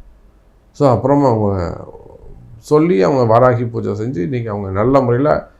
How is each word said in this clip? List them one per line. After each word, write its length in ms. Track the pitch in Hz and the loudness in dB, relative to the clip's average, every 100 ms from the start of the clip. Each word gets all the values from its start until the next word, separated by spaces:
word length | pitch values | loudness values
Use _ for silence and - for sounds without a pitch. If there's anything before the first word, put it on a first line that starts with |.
| - - - _ _ _ _ | -20 -20 -20 _ _ _ _
So, 180 | - 143 | -2 0
அப்புறமா 400 | 113 127 143 139 | 2 2 2 2
அவங்க 480 | 110 104 98 85 - - - - - - - - - | 2 0 -2 -4 -8 -14 -20 -20 -20 -20 -20 -20 -18
சொல்லி, 440 | - 151 165 190 | 0 2 2 2
அவங்க 380 | 175 135 117 113 | 2 2 2 4
வாராகி 300 | 127 117 120 | 4 2 -4
பூஜை 220 | 113 104 | -6 -6
செஞ்சு, 260 | 101 113 151 | -6 -6 -6
இன்னைக்கு 320 | 175 123 113 | -6 -6 -6
அவங்க 200 | 104 98 | -8 -6
நல்ல 320 | 95 117 139 | -2 2 2
முறையில 460 | 120 120 151 151 - | 2 0 0 -2 -4